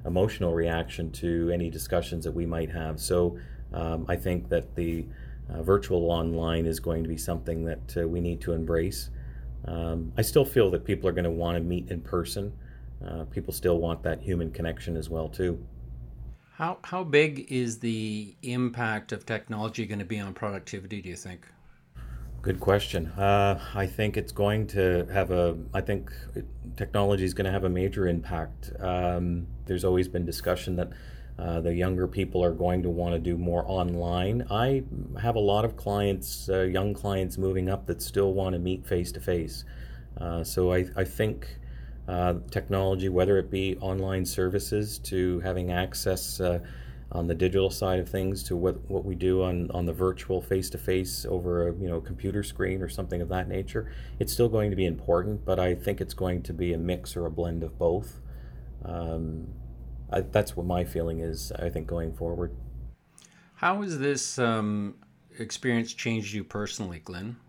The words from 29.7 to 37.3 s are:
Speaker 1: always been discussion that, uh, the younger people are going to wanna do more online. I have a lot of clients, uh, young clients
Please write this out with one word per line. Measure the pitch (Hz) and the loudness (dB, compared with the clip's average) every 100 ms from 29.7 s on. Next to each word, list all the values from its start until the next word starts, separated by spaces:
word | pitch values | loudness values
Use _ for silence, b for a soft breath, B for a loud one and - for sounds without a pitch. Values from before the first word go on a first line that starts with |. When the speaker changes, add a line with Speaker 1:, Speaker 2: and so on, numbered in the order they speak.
| 92 | 2
Speaker 1:
always | 92 92 90 | 6 6 4
been | 90 87 | 0 -2
discussion | - - 90 - | -2 0 0 0
that, | 87 87 B B B B - | -2 -2 B B B B -6
uh, | 85 85 | -2 0
the | 85 | 2
younger | 85 90 90 90 | 2 2 2 0
people | - 92 90 | 0 0 4
are | 87 | 2
going | 82 90 90 | 4 2 4
to | 90 | 2
wanna | 85 87 85 | 0 2 2
do | 85 87 | 0 0
more | 87 87 87 | 2 0 2
online. | 95 87 87 87 87 95 117 - | 0 0 0 0 2 2 0 0
I | 101 123 135 - - - - | 2 4 2 0 -8 -6 -2
have | 113 113 | 0 4
a | |
lot | 101 104 | 6 6
of | 110 - | 2 0
clients, | - 101 101 98 - - - | 0 2 2 2 -4 -8 0
uh, | 95 | 2
young | 92 90 104 | 4 2 2
clients | 101 104 95 92 | 0 0 0 0